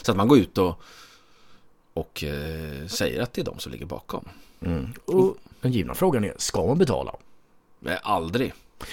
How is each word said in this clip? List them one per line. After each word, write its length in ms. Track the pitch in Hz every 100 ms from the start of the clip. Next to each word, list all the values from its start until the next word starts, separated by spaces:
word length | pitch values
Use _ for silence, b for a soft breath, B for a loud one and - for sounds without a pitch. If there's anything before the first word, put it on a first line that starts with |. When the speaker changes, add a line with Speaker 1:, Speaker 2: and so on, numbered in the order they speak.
Speaker 1:
Så 80 | -
att 60 | 98
man 120 | 110
går 100 | 143
ut 200 | 90 -
och, 240 | 90 80 B B B B B B B B B _ _
och, 300 | - 78 -
eh, 600 | 73 71 78 80 78 69 82
säger 360 | - 82 60
att 100 | 120
det 80 | -
är 40 |
de 140 | - -
som 140 | -
ligger 140 | - -
bakom. 420 | - - - - B B B
Speaker 2:
Mm. 280 | 87 82 67 -
Och 320 | - 180 190 - - -
den 120 | 127
givna 220 | 123 69
frågan 300 | 64 185 131
är, 100 | 104 -
ska 280 | - 101 85
man 120 | 151
betala? 360 | 185 76 65 - - - _ _ _ - -
Speaker 1:
Eh, 100 | 90
aldrig. 500 | - 98 82 113 131 - - - B